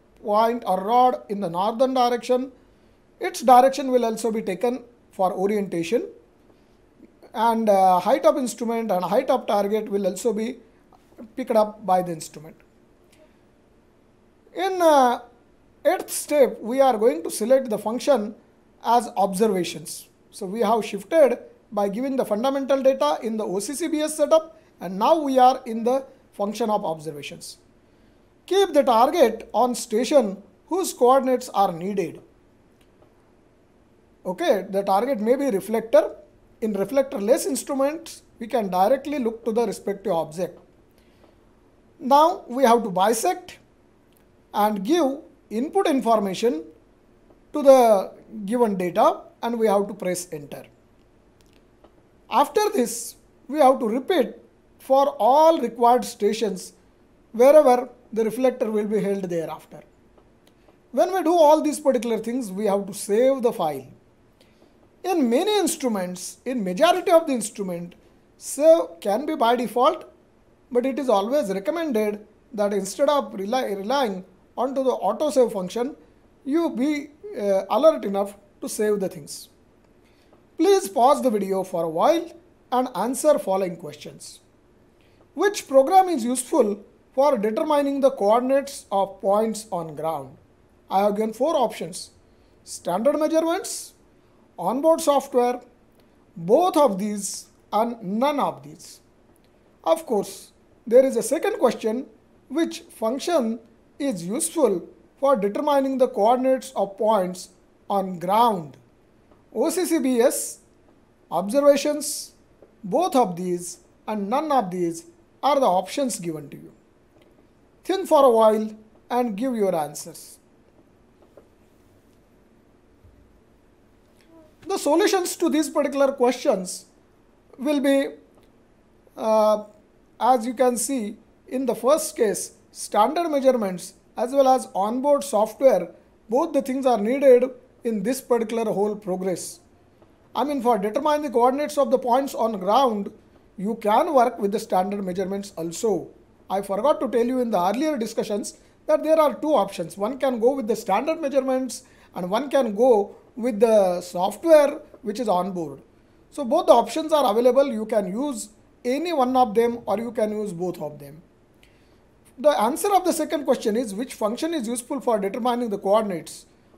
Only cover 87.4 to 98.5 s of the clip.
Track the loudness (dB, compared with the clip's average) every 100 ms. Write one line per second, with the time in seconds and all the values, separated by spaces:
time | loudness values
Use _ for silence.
87.4 | -2 -2 0 0 0 0 0 2 2 2
88.4 | 2 -2 -2 -14 -6 -2 -2 -4 0 0
89.4 | 0 -6 -8 -8 -8 -6 -6 -6 -10 -20
90.4 | _ _ _ _ _ 0 0 0 -4 -2
91.4 | 0 0 -2 -4 -12 -12 -16 _ _ _
92.4 | _ _ -18 -10 -6 0 0 0 0 0
93.4 | 0 -4 -6 -12 -14 _ _ _ _ _
94.4 | _ -8 -4 0 2 4 2 0 0 0
95.4 | 0 -2 -10 _ _ _ _ _ _ -12
96.4 | 2 4 4 4 2 2 -4 -6 -8 -12
97.4 | -16 _ _ -2 -2 -6 -6 -2 -2 0
98.4 | -4